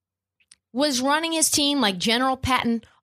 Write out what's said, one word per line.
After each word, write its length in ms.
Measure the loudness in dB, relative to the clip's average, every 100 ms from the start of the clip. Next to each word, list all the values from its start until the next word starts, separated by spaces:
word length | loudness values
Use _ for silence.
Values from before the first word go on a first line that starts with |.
| _ _ _ _ _ _ _
was 280 | -2 0 0
running 320 | 0 0 0
his 180 | 0 0
team 300 | 2 0 2
like 180 | 0 0
General 380 | 0 0 0 -2
Patton, 460 | 0 0 0 -2 -6 _